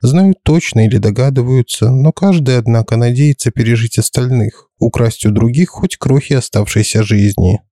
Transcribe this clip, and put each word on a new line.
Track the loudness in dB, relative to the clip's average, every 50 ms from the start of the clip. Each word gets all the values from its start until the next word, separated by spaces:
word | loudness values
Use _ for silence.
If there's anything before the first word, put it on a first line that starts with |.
Знают | -2 0 2 4 2 2 0 _
точно | 0 0 0 0 -2 -2 0 0 0
или | 2 2
догадываются, | 0 0 0 -2 0 -2 0 0 -2 -2 0 0 0 0 -2 -4 -2 0 0
но | 2 2 2 0
каждый, | 0 2 0 2 2 2 2 0 0 0
однако, | 0 0 0 0 0 0 -2
надеется | 0 0 0 2 2 2 2 0 0 -2 -4
пережить | -2 0 0 0 0 0 0 -2 -2 -4
остальных, | -4 -2 -2 -2 -2 0 0 0 0 -2 -4 -10 _ _ _ -4
украсть | -4 -4 0 0 -2 -2 -2 -2 -2
у | -2
других | 0 2 0 0 2 0 0 -2
хоть | -2 -6 -6 -6 -6 -6
крохи | -2 0 0 0 0 0
оставшейся | -2 -2 -2 -2 -4 -4 -2 0 -2 -2 -2 0 0 -2 0
жизни. | 0 2 2 2 2 2 0 0 0 0 -2 _ _